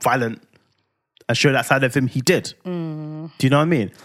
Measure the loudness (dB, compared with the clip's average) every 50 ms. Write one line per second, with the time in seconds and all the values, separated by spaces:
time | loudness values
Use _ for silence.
0 | 0 0 0 0 0 -4 -6 -10 _ _ _ _ _ _ _ _ _ _ _ _
1 | _ _ _ _ _ -4 -2 2 2 2 2 2 2 2 2 2 2 2 0 0
2 | -2 0 -2 -2 0 2 2 0 0 -6 -14 _ -10 -8 -8 -6 -6 -8 -8 -10
3 | -10 -12 -12 -12 -14 -14 _ -2 0 2 4 4 2 2 0 0 -2 -4 -8 -16